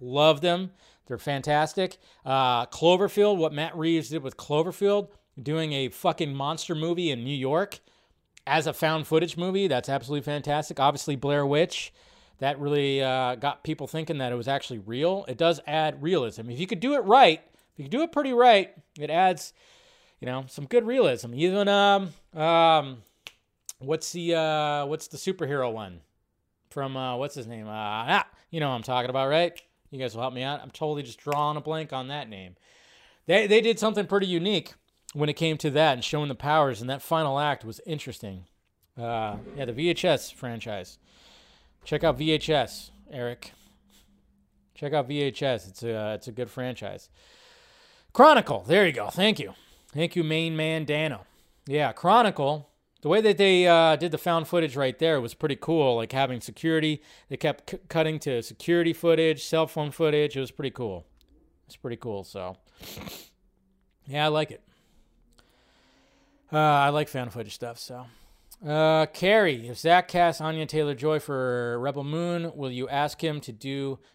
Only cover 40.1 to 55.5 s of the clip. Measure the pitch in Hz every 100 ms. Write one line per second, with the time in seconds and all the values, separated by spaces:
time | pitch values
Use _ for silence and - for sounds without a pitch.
40.1 | 143 - - 127 113 117 101 90 - _
41.1 | _ - - _ _ _ _ - 151 160
42.1 | 127 156 156 - 151 110 - - - -
43.1 | 139 120 120 - - _ _ _ _ _
44.1 | _ _ _ _ _ _ - 147 151 127
45.1 | 147 139 - 139 113 98 - 117 110 107
46.1 | 107 - 113 117 - 127 117 101 98 -
47.1 | _ _ _ _ - _ _ _ _ _
48.1 | - 302 269 - 110 95 185 185 123 101
49.1 | 175 208 202 98 - _ _ _ 143 165
50.1 | 175 156 160 165 156 156 160 151 151 156
51.1 | 107 - _ _ _ - 147 135 - 175
52.1 | 226 220 151 139 151 - _ _ _ 147
53.1 | 202 220 190 196 180 180 165 165 151 170
54.1 | 151 175 165 156 175 156 135 131 123 160
55.1 | 147 117 - 151